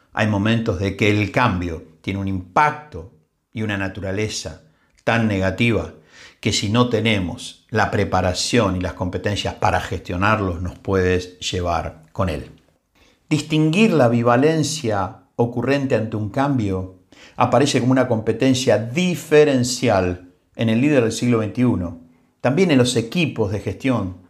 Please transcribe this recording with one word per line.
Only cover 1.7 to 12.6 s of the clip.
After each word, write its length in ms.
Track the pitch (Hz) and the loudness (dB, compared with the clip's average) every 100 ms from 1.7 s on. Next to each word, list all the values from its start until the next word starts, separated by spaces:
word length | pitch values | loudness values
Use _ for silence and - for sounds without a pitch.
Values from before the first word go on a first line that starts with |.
| 80 - _ | -8 -12 _
tiene 180 | - 98 | -6 -4
un 80 | 98 | -4
impacto 840 | 95 92 - 151 151 - 87 90 - _ _ _ | -6 -4 0 0 -2 -10 -16 -18 -20 _ _ _
y 100 | - | -8
una 140 | 110 101 | -4 -4
naturaleza 840 | 95 95 95 98 107 - - 78 _ _ _ _ | -4 -6 -8 -4 -6 -6 -10 -14 _ _ _ _
tan 240 | - 117 110 | -2 0 0
negativa 640 | 98 95 92 120 104 82 - _ - - - | 0 -2 0 0 0 -2 -10 _ -20 -20 -6
que 120 | - | -4
si 180 | - 104 | -2 0
no 180 | 113 123 | 2 2
tenemos 760 | 110 107 104 87 - - - _ | 2 0 0 -2 -8 -14 -18 _
la 220 | 110 101 | -2 0
preparación 840 | 104 95 - 92 87 - 123 101 92 | 0 0 0 0 -2 0 0 0 0
y 40 | |
las 140 | 90 | -4
competencias 600 | - 92 90 107 101 110 | -6 -6 -4 -4 -4 -6
para 260 | - 104 87 | -2 0 0
gestionarlos, 840 | - 90 - 87 101 110 95 82 | -2 -8 -8 -2 0 0 0 -4
nos 160 | 90 - | -8 -8
puede 420 | - 95 90 90 - - | -2 0 2 0 -2 -10
llevar 640 | - 92 87 85 78 - - | -8 -4 -2 -2 -4 -10 -14
con 160 | - 95 | -4 -4
él. 220 | 76 - - | -4 -10 -18